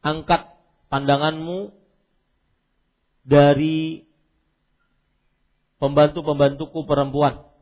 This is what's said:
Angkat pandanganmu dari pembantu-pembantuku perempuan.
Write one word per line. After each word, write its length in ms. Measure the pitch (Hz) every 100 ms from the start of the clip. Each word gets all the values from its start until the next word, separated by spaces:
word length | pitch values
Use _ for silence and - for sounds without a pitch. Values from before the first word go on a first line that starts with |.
Angkat 480 | - 156 156 - - _ _ _ _
pandanganmu 880 | 139 139 139 151 156 160 180 208 _ _ _ _ _ _ _ _ _ _ _ _ _ _ _
dari 880 | 131 143 143 143 156 160 160 160 _ _ _ _ _ _ _ _ _ _ _ _ _ _ _ _ _ _
pembantu-pembantuku 1120 | 139 143 147 147 147 143 139 139 156 160 143
perempuan. 560 | 143 139 135 147 95 - _